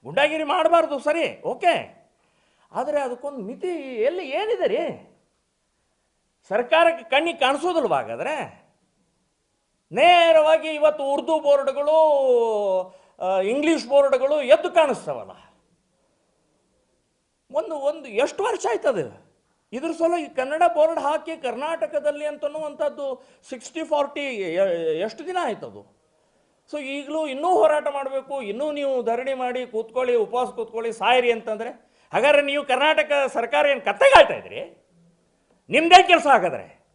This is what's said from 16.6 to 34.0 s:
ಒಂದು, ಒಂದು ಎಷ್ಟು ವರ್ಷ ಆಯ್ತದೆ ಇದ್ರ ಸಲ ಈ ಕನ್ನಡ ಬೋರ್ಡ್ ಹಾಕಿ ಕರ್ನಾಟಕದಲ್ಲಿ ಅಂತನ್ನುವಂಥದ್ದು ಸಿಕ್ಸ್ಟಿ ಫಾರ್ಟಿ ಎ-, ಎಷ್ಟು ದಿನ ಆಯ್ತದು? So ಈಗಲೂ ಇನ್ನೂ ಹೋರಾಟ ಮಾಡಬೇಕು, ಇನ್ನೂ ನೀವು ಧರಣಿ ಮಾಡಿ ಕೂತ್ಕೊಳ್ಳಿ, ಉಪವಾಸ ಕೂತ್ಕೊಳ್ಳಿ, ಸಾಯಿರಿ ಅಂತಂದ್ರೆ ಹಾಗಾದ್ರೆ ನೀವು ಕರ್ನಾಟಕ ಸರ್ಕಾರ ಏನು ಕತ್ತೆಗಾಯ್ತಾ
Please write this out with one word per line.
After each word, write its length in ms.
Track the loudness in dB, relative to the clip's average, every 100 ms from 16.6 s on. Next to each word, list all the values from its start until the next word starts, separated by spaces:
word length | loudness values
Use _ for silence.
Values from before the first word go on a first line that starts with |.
| _ _ _ _ _ _ _ _ _
ಒಂದು, 240 | -6 -6 -4
ಒಂದು 320 | -4 -6 -6
ಎಷ್ಟು 340 | -2 -2 -2
ವರ್ಷ 240 | -4 -2 -4
ಆಯ್ತದೆ 600 | -2 -2 -2 -6 -12 _ _ _ _ _
ಇದ್ರ 180 | -8 -8
ಸಲ 220 | -2 0 -2
ಈ 80 | -4
ಕನ್ನಡ 280 | -6 -4 0 0
ಬೋರ್ಡ್ 260 | 2 0 0
ಹಾಕಿ 360 | -2 -4 -6 -8
ಕರ್ನಾಟಕದಲ್ಲಿ 880 | -8 -6 -8 -6 -6 -4 -4 -4 -8
ಅಂತನ್ನುವಂಥದ್ದು 1000 | -6 -8 -8 -10 -6 -6 -4 -10 -10 _ _ -16
ಸಿಕ್ಸ್ಟಿ 360 | -16 -12 -12
ಫಾರ್ಟಿ 360 | -4 -2 -2 -6
ಎ-, 800 | -8 -6 -4 0 0 0 -2 -2
ಎಷ್ಟು 280 | -4 -8 -8
ದಿನ 100 | -4
ಆಯ್ತದು? 560 | -4 -6 -12 -18 -20 _ _ _ _ _ _ _ _
So 60 | -10
ಈಗಲೂ 480 | -8 -10 -6 -6 -4
ಇನ್ನೂ 220 | -4 0
ಹೋರಾಟ 380 | 4 4 2 -2
ಮಾಡಬೇಕು, 500 | -6 -6 -8 -6 -8
ಇನ್ನೂ 300 | -8 -6 -6
ನೀವು 300 | -4 -4 -2
ಧರಣಿ 320 | -2 -4 -4
ಮಾಡಿ 320 | -6 -4 -6 -6
ಕೂತ್ಕೊಳ್ಳಿ, 480 | -8 -6 -4 0
ಉಪವಾಸ 340 | 0 0 -2 -4
ಕೂತ್ಕೊಳ್ಳಿ, 440 | -6 -10 -8 -8
ಸಾಯಿರಿ 400 | -2 2 2 2
ಅಂತಂದ್ರೆ 380 | -2 -4 -8 -10 -14 _ _ _
ಹಾಗಾದ್ರೆ 300 | 0 4 4
ನೀವು 220 | 2 -4
ಕರ್ನಾಟಕ 480 | -2 0 2 2 0 0 0
ಸರ್ಕಾರ 340 | -2 -2 2 2
ಏನು 140 | 0
ಕತ್ತೆಗಾಯ್ತಾ 540 | -2 4